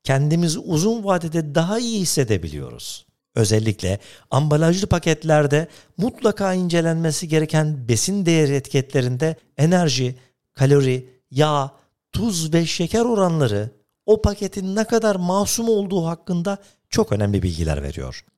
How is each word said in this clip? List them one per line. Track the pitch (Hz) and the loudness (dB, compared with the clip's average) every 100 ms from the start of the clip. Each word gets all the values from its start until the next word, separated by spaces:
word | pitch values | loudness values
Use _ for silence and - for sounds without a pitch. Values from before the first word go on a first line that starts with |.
kendimizi | - 135 147 170 170 160 | -2 0 2 2 0 -2
uzun | - 156 208 233 | -2 0 0 0
vadede | 202 180 165 165 151 160 | 0 -2 -2 -4 -2 0
daha | 170 226 | 0 -2
iyi | 240 214 | -2 -2
hissedebiliyoruz. | 175 - 120 98 80 73 64 60 - - _ _ _ 120 | 0 0 0 0 -4 -10 -12 -12 -14 -14 _ _ _ 0
Özellikle | 107 110 110 101 92 101 - - - | 2 2 0 -2 -2 -4 -8 -20 -4
ambalajlı | 131 151 151 165 185 - | -2 2 2 2 2 0
paketlerde | 175 165 160 160 151 143 147 165 - _ - | 0 0 0 2 2 4 0 -2 -12 _ -4
mutlaka | 233 - 220 208 196 | -4 0 -2 0 -2
incelenmesi | 185 180 170 165 165 165 147 165 | -2 0 0 0 0 -2 -2 0
gereken | 156 156 156 156 143 117 | 0 2 0 0 -2 0
besin | 113 - 202 170 | 0 0 -2 2
değeri | 165 143 139 | 2 2 0
etiketlerinde | - 139 131 139 123 123 160 160 _ - | -2 -2 0 0 0 -2 -4 -4 _ 0
enerji, | 160 180 165 127 123 127 _ _ _ | 2 4 2 0 -2 -6 _ _ _
kalori, | - 135 143 131 127 127 _ _ | 0 4 4 4 0 -6 _ _
yağ, | 131 151 143 135 - _ _ _ | 0 2 0 -2 -8 _ _ _
tuz | - 226 175 156 | -4 -2 -2 0
ve | 165 165 | 0 0
şeker | - 170 220 247 | -2 -2 0 0
oranları | 214 180 165 123 101 113 - _ _ - | 2 2 2 0 0 -4 -10 _ _ 2
o | 214 | 2
paketin | 208 202 190 202 190 202 | 2 -2 -6 -6 -4 -2
ne | |
kadar | 220 226 220 190 | 0 2 2 0
masum | 175 196 196 - 226 | 0 0 0 -2 0
olduğu | 214 196 190 165 | 0 0 -2 -2
hakkında | 165 - 175 185 196 - _ _ | -4 -4 -2 -2 -6 -10 _ _
çok | - 214 | 0 0
önemli | 104 101 98 | 0 2 0
bilgiler | 90 80 80 71 | 0 -2 -2 -2
veriyor. | 71 71 67 - - | -4 -8 -10 -12 -20